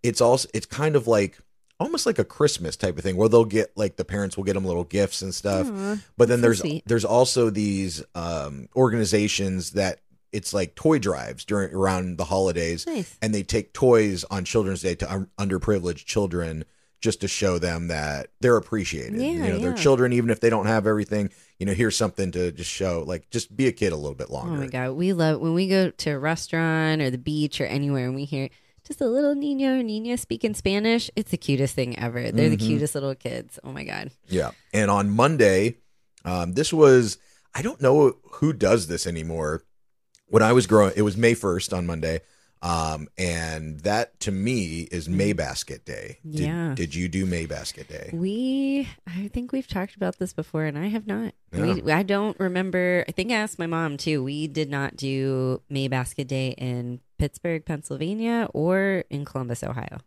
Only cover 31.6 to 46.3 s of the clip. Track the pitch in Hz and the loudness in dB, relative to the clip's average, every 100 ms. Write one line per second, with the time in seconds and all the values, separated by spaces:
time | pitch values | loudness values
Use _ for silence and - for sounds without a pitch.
31.6 | 135 - 123 120 120 120 120 110 - 101 | 2 0 -4 -4 -6 -4 -2 4 4 4
32.6 | 214 147 147 147 139 135 120 120 123 - | 2 0 0 -2 -4 -6 -8 -8 -12 -16
33.6 | 127 135 143 98 - _ _ 90 65 - | -14 -12 -10 -10 -12 _ _ -2 -2 -6
34.6 | _ 104 101 101 101 104 135 156 107 95 | _ 0 2 2 2 4 4 6 6 6
35.6 | 110 123 _ _ _ _ - 90 85 92 | 2 -2 _ _ _ _ -4 -2 -2 -2
36.6 | 156 160 147 127 110 - _ _ _ - | 0 8 10 10 6 -4 _ _ _ -6
37.6 | 190 302 135 147 139 - - - 151 123 | -6 0 4 6 4 2 -16 -2 -2 2
38.6 | 98 101 82 85 90 85 80 82 76 78 | 2 2 0 -4 -4 -6 -6 -4 -4 -4
39.6 | _ _ _ _ _ _ _ 110 113 123 | _ _ _ _ _ _ _ 4 6 6
40.6 | 92 110 101 98 104 95 117 117 98 90 | 6 6 6 4 0 4 4 4 0 -2
41.6 | - 92 87 82 80 80 _ _ _ _ | -2 -4 -2 -2 -2 -4 _ _ _ _
42.6 | 87 85 80 78 76 - 90 82 82 78 | -4 -2 -2 -4 -8 -6 -4 -2 -6 -8
43.6 | 78 76 87 107 120 _ - 95 107 127 | -8 -4 0 0 -2 _ -4 -2 0 -2
44.6 | 87 82 82 87 80 90 101 95 73 - | -2 -6 -6 -8 -4 0 0 0 -4 -6
45.6 | - 67 - - 50 - 160 | -10 -12 -12 -12 -12 -16 -10